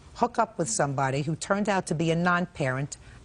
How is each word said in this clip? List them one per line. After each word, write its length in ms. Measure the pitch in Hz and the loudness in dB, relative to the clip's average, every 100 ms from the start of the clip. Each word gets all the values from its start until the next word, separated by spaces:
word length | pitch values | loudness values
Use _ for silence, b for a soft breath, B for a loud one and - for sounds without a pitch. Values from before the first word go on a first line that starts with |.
| - | -20
hook 240 | - 233 233 | -2 0 2
up 200 | 226 - | -2 0
with 100 | 165 | -2
somebody 540 | - 143 135 135 135 | 0 0 0 0 0
who 140 | 147 160 | -2 -4
turned 320 | - 196 208 | 0 0 2
out 180 | 190 180 | 0 0
to 80 | |
be 160 | 156 165 | 0 2
a 60 | 165 | 2
non-parent 800 | 175 175 180 - 139 131 143 - B B | 4 2 0 -2 -2 0 -4 -8 B B